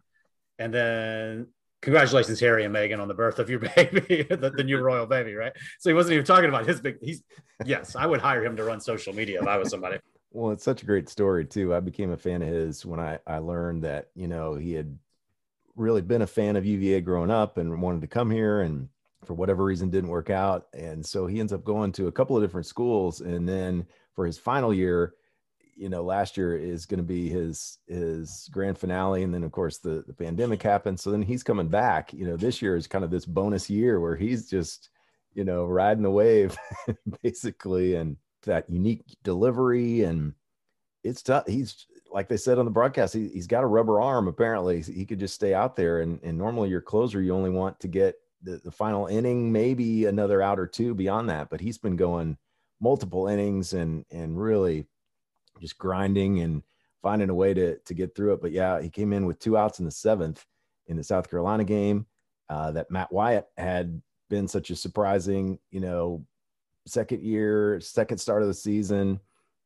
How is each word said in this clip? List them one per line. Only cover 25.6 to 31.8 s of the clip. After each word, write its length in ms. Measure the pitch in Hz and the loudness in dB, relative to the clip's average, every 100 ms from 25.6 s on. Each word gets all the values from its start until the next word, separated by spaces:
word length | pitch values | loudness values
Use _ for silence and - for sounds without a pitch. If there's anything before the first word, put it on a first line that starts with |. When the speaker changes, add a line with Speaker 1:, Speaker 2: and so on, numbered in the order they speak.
| _ - | _ -14
Speaker 2:
you 140 | 95 | -8
know, 120 | 90 | -6
last 360 | 87 95 98 - | -2 0 -2 0
year 180 | 90 82 | -2 0
is 300 | 85 87 85 | -4 -8 -4
gonna 160 | 95 | -4
be 260 | 87 90 85 | -2 -2 -2
his, 480 | 87 82 78 - - - | -2 -4 -6 -12 -16 -10
his 640 | 87 85 80 78 - - | -6 -4 -6 -8 -14 -10
grand 260 | 95 98 92 | -4 -4 -2
finale. 460 | 90 92 95 95 | -2 0 0 0
And 100 | 92 | -2
then, 100 | 87 | -2
of 80 | 82 | -4
course, 240 | - 85 - | -4 -4 -4
the, 220 | 87 80 - | -6 -6 -8
the 80 | |
pandemic 480 | - 82 85 120 107 | -10 -6 -2 -2 0
happened. 360 | 107 101 107 92 | 2 2 0 -4
So 120 | 98 | -2
then 100 | 104 | -2
he's 220 | 98 127 | -2 -4
coming 260 | - 104 82 | 0 0 2
back. 420 | 98 | 2